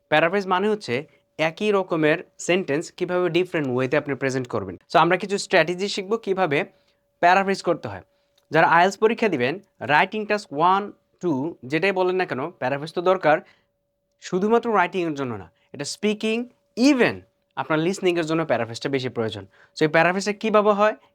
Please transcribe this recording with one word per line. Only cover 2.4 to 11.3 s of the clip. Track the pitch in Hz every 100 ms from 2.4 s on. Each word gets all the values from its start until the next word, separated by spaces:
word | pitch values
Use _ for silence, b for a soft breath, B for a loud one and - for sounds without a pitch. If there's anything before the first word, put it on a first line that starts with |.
| - 180 180 143 170
কিভাবে | - 175 180 180
ডিফারেন্ট | 165 180 165 139
ওয়েতে | 123 131 -
আপনি | 143
প্রেজেন্ট | 127 135 131 123
করবেন। | 110 95 82 -
So | 175
আমরা | 165 180
কিছু | 196 196
স্ট্র্যাটেজি | - 185 156 180 196
শিখব | 214 185 226
কিভাবে | 202 185 180 143 208 _ _ _ _ _
প্যারাফ্রেজ | 175 190 196 190
করতে | 185 160 120
হয়। | 95 - _ _ _ -
যারা | 156 165
আইএলস | 165 185 202
পরীক্ষা | 220 226 220
দিবেন, | 147 123 180 - -
রাইটিং | 113 147 190 214 208
টাস্ক | 208 208
ওয়ান, | 143 175 196 202 - _ _
টু | 180